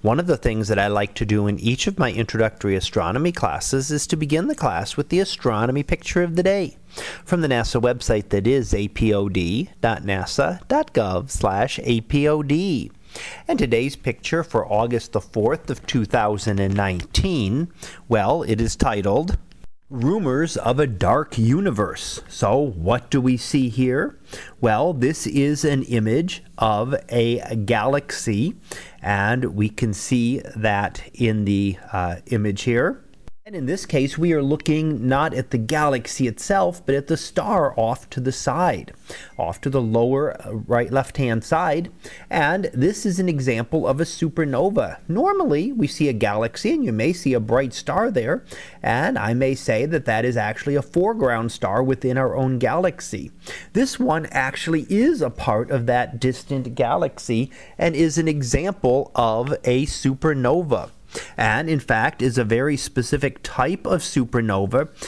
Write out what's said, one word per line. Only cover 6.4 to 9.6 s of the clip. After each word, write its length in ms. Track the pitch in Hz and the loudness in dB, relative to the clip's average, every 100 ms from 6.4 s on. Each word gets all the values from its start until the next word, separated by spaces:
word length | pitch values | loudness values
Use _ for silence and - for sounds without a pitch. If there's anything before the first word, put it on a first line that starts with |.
day 360 | 180 196 175 - - - - - | 2 2 -2 -8 -18 -14 -12 -12
from 200 | - 180 | -2 0
the 60 | 156 | 4
nasa 340 | 123 113 123 | 2 2 2
website, 480 | 120 127 - 110 - | 2 0 0 0 2
that 160 | 101 98 | 0 4
is 260 | 135 117 | 2 2
A 160 | 101 104 | 0 -2
P 240 | - 113 | 0 2
O 160 | 101 98 | 4 2
D 400 | 95 85 107 | 0 0 0